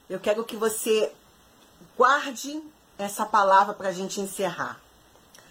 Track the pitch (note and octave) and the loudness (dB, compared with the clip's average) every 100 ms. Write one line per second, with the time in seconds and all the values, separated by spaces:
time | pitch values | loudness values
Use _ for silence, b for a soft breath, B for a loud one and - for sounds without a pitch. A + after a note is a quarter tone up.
0 | - F#3 G#3+ G#3 A3+ A3 A3 A3 - A3 | -12 -4 -2 -2 -4 -2 -2 0 0 2
1 | G#3 - _ _ _ _ - _ F3+ - | 0 -4 _ _ _ _ -20 _ -6 2
2 | B3 C#4+ C#4 A3+ C4+ D#4 D#4 - _ - | 4 4 0 -8 -10 -10 -12 -20 _ -10
3 | G3+ G#3 G#3+ A3 G3 F#3+ G3+ G3+ F#3+ F3 | -8 -6 0 2 6 6 4 0 -4 -4
4 | F#3+ G3+ G3 - F#3 D#3+ B2+ A#2+ _ _ | -4 -6 -6 -4 -4 -4 -8 -10 _ _
5 | _ _ _ B B | _ _ _ B B